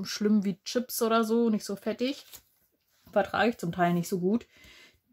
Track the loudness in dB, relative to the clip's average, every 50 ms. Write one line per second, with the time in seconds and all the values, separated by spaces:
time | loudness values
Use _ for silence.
0 | -8 -8 -6 -2 2 4 4 4 2 0 -6 -6 -8 -4 -4 -4 -4 -4 -4 -2
1 | 0 2 2 2 2 2 2 2 2 2 0 0 -2 -6 -8 -6 -4 -6 -4 -2
2 | -2 -4 -4 -6 -12 -20 -20 -20 _ _ _ _ _ _ _ _ _ _ _ _
3 | _ -2 0 0 0 2 0 2 2 2 0 -2 -6 -6 0 0 2 2 2 0
4 | 0 -2 -4 -2 0 0 0 0 -2 _ _ -20 -20 -20 -20 -20 -20 -20 _ _
5 | _ _